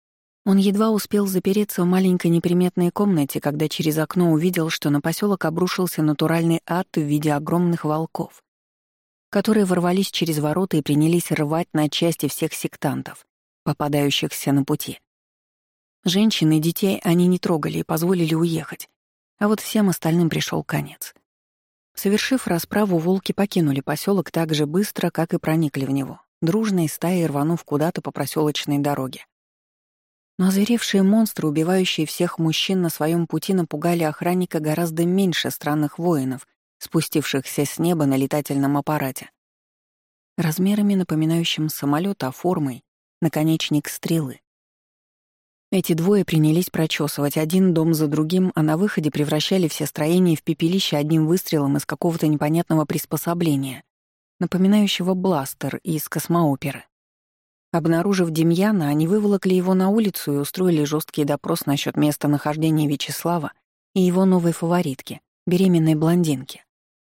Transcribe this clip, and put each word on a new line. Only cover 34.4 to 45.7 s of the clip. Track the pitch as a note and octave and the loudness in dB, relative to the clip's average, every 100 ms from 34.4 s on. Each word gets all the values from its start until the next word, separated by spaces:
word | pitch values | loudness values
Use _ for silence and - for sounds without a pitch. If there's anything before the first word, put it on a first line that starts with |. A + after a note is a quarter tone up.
| F3+ E3+ | -2 -2
гораздо | D3+ D#3 E3+ D#3+ E3+ | -2 -2 -2 -2 0
меньше | F#3 F#3+ D#3+ B2+ | 2 2 0 -4
странных | - - D3+ D3 - | -4 -4 -2 -2 -2
воинов, | E3+ D#3+ C3 B2+ - _ _ _ | 0 0 -2 -6 -12 _ _ _
спустившихся | - E3 D3 D#3+ C#3 C#3 - - C#3+ | -4 -2 -2 -2 -2 -4 -4 -4 -4
с | - | -2
неба | E3 F3 C#3+ | -2 2 2
на | C3+ | 2
летательном | C3+ D3+ C#3+ C#3 C#3 C#3+ | 0 -2 -2 -2 0 0
аппарате, | C#3+ D3+ C3+ - - _ _ _ _ _ _ _ _ _ _ - | 0 -2 -4 -8 -16 _ _ _ _ _ _ _ _ _ _ -4
размерами | E3 D#3 F#3 G#3 G#3 G3 | -2 0 0 2 2 2
напоминающим | F3 D#3 D#3 E3 E3 - D#3 | 0 0 0 0 0 -2 -4
самолет, | - C#3 D3 F#3+ G3+ | -4 -2 -2 -2 -4
а | C3 | -6
формой — | - E3+ F#3 C#3+ B2 _ _ _ _ | -4 -2 0 -2 -6 _ _ _ _
наконечник | E3 - D#3 D#3+ - D3 - | -2 0 2 2 0 -2 -2
стрелы. | - - E3 C#3 A#2 _ _ _ _ _ _ _ _ _ _ _ _ _ | -8 -2 -2 -2 -10 _ _ _ _ _ _ _ _ _ _ _ _ _